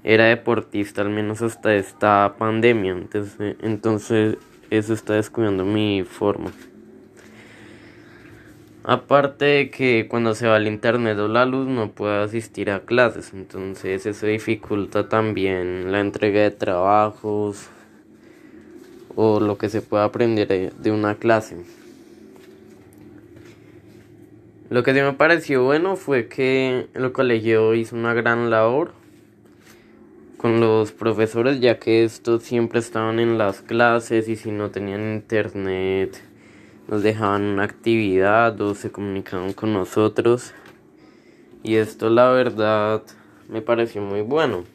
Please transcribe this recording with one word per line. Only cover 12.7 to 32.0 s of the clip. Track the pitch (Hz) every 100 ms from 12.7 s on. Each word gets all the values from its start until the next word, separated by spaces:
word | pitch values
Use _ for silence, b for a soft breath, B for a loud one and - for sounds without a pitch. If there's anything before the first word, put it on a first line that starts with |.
a | 98
clases, | - 120 117 - -
entonces | 95 92 95 95 92 95 95
eso | 107 104
dificulta | 107 107 110 110 - 104 95 104 101
también | 110 110 95 95 92 90 92 92
la | 101
entrega | 101 98 110 101
de | 104
trabajos | 101 - 90 95 104 107 104 107 104 104 101 - B B B - B B B B B B B B B - -
o | 110 107
lo | 104 101
que | 107
se | 107
pueda | - 107
aprender | 104 107 117 110 101
de, | 95 95 -
de | 104
una | 107 104
clase. | 104 117 113 - 85 87 B B B B B - - - - - - - - - - - - - - - - - - - - - - - - -
Lo | 120
que | 120
sí | 135
me | 139
pareció | 135 156 170 156 135
bueno | 127 151 185 190
fue | - 135 113
que | - 131 131 131 127 -
el | - 127
colegio | 127 127 113 110 110 110
hizo | 113 113 117
una | 117
gran | 117 117 117 117
labor | 113 113 135 165 - - - _ _ - B B B B B - - - -
con | 117 113
los | 113 110 107
profesores, | - 113 107 110 113 127 139
ya | 123 110
que | - 113